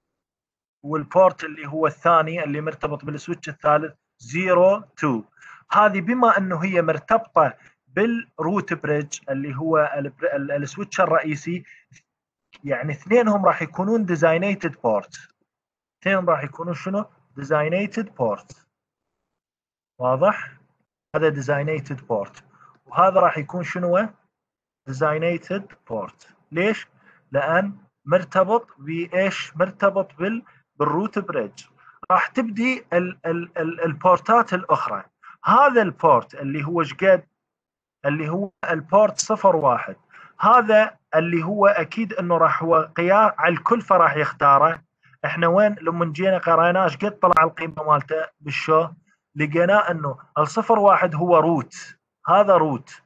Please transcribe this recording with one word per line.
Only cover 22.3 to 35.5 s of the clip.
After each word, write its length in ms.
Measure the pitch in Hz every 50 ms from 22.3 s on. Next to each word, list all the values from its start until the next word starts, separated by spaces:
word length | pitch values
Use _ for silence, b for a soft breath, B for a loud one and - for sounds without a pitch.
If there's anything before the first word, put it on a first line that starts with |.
| - - _ b b b b b b b _
وهذا 340 | - - 160 180 196 185 190
راح 180 | 180 160 -
يكون 260 | 156 143 - - 180 165
شنو 340 | 143 - 185 175 175 175
هو؟ 120 | 190 220 214 - _ _ _ _ _ _ _ _ _ _ _ _ _ _
ديزاينيتد 840 | 135 135 131 160 151 151 156 165 170 175 165 - - 185 202 196 - _ _ _
بورت. 480 | - 117 107 95 - - _ _ _ _ _ _ _
ليش؟ 360 | 147 165 190 214 220 - - - b b b b b b b _
لأن 460 | 135 139 139 151 165 180 202 202 - - _ _ _ _ _
مرتبط 600 | 139 170 185 175 - - 190 185 175 170 175 - _ _
بإيش؟ 800 | - 139 151 165 165 175 170 175 180 196 190 - - - - -
مرتبط 560 | 156 180 190 190 - 202 196 180 196 190 - _
بال-، 300 | 151 175 202 226 233 b b b b b _ _
بالروت 440 | - 147 151 147 170 208 208 - 208
بريدج. 440 | 185 - - 135 110 101 - - - _ b b b b b b - -
راح 160 | 185 180 -
تبدي 580 | - - 262 240 226 202 208 233 262 262 - - _ 170
ال-، 260 | 175 180 180 185 - -
ال-، 320 | 165 165 170 170 170 -
ال-، 280 | 170 160 160 165 170 165
البورتات 680 | 165 143 151 - 185 180 170 - - 226 240 226 - 185
الأخرى. 500 | 180 180 - 156 - - - 104 98 - _ _ B B B B B -
هذا 360 | -